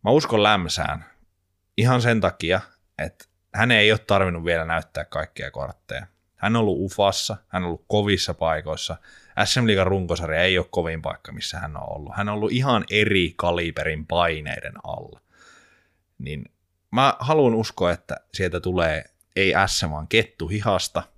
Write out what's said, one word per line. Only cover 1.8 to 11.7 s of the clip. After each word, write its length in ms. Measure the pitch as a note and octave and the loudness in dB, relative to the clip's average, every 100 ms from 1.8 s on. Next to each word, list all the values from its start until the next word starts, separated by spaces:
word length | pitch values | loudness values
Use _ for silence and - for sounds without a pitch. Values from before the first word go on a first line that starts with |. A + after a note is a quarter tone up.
| A#2+ B2 | 2 4
sen 180 | A#2+ A2 | 2 2
takia, 400 | F#2 - E2 F2+ - _ _ - | 0 -2 0 0 -2 _ _ -8
että 260 | D#2 _ - _ _ | -8 _ -20 _ _
hän 160 | G#2 A#2+ | 0 4
ei 220 | A2+ G#2+ | 6 6
oo 60 | G#2 | 4
tarvinnut 460 | - G2 F#2 E2+ | 2 2 2 0
vielä 200 | E2 E2+ | -2 -2
näyttää 400 | E2 E2 - D2 | -2 -4 -4 -12
kaikkia 460 | - D2 D#2 - C2+ | -8 -8 -8 -10 -12
kortteja. 560 | - C2+ - - B1+ - _ _ _ | -10 -12 -12 -12 -12 -12 _ _ _
Hän 200 | G2+ A#2 | -2 2
on 40 | |
ollut 160 | G#2 D#2+ | 0 0
ufassa, 580 | F#2+ - G2 F#2+ - G2+ _ | -4 2 2 2 -6 -8 _
hän 140 | F#2 | -6
on 60 | F2 | -4
ollut 160 | E2 _ | -8 _
kovissa 460 | G#2 G#2 F#2 - | 0 2 0 0
paikoissa. 640 | E2 E2 D#2 D#2 D2+ - F2+ - - _ - | -2 -2 -2 -4 -8 -8 -10 -14 -20 _ -4
S 120 | G2+ B2+ | 0 2
M 100 | A2+ | 4
Liigan 200 | G2 F#2 | 4 2
runkosarja 560 | G2 F2 E2 E2 D#2 | 0 0 -4 -2 2
ei 160 | F#2 F#2 | 2 2
oo 100 | - | 0
kovin 320 | - E2 D#2+ | -4 -4 -6
paikka, 300 | D2+ - - | -8 -10 -14
missä 260 | - - E2+ | -12 -10 -8
hän 180 | D#2 | -10